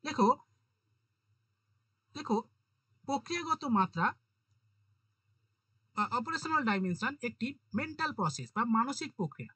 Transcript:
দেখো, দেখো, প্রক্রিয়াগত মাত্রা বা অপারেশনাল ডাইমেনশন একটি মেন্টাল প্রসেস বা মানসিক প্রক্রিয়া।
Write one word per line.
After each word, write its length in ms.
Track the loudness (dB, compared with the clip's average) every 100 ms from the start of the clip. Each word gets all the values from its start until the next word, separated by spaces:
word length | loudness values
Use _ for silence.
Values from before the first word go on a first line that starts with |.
দেখো, 360 | -6 2 4 4 -2 _ _ _ _ _ _ _ _ _ _ _ _ _ _ _ _
দেখো, 280 | -12 0 0 -2 _ _ _ _ _
প্রক্রিয়াগত 600 | -4 -4 -2 -6 0 -2
মাত্রা 500 | 2 4 4 2 0 -2 _ _ _ _ _ _ _ _ _ _ _ _ _ _ _ _ _ -4
বা 80 |
অপারেশনাল 600 | 0 0 -2 -4 0 2
ডাইমেনশন 520 | 2 2 0 -2 -4 -4
একটি 320 | -8 -4 -6 -6 _
মেন্টাল 380 | -6 -6 -4 -4
প্রসেস 400 | 0 -2 -2 -6
বা 100 | -2
মানসিক 500 | 2 4 2 -2 -8 -6
প্রক্রিয়া। 380 | -6 -6 -16